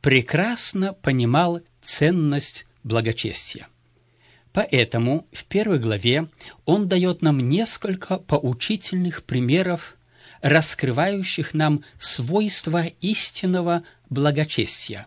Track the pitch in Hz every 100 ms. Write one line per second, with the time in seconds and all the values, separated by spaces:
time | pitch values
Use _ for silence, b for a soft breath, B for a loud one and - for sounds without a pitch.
0 | 147 131 117 151 214 233 - 190 196 196
1 | - 131 120 139 175 170 _ _ - -
2 | 147 180 151 143 - - - _ - 113
3 | 113 110 110 - - - - _ _ _
4 | b b b b b - 214 139 113 120
5 | 117 151 - - - 196 220 160 113 104
6 | 117 135 160 B B B - 185 196 180
7 | 180 180 160 143 123 165 226 - 208 185
8 | - 190 - 147 127 120 - 214 - 185
9 | 175 160 - 123 123 160 185 170 - -
10 | B B B B 143 156 151 - 131 117
11 | 180 202 185 - 147 151 156 147 B B
12 | - - 123 190 214 - - 170 165 -
13 | 185 220 - - 190 180 170 170 170 B
14 | _ 131 147 143 151 - 110 - - 101